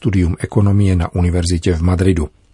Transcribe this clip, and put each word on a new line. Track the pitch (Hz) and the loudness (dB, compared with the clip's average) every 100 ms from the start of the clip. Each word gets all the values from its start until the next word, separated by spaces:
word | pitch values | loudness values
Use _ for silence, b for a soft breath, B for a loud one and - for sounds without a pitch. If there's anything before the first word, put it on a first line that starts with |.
studium | - 95 87 92 | -2 0 0 -2
ekonomie | - - 101 101 98 92 | -4 0 2 2 2 0
na | 85 | -2
univerzitě | 98 87 87 85 87 95 | -2 -2 0 -2 -2 -2
v | 82 | 0
Madridu. | 87 90 92 82 73 _ _ | 0 0 0 0 -4 _ _